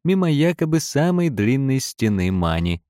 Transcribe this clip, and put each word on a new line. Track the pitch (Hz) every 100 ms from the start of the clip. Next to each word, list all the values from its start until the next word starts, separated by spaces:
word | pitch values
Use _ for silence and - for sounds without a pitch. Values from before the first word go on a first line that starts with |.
мимо | 170 190 175
якобы | 143 165 170 160 160
самой | - 143 170 180 170
длинной | 104 104 131 135 131
стены | - - 110 98 90
Мани | 92 85 82 85 87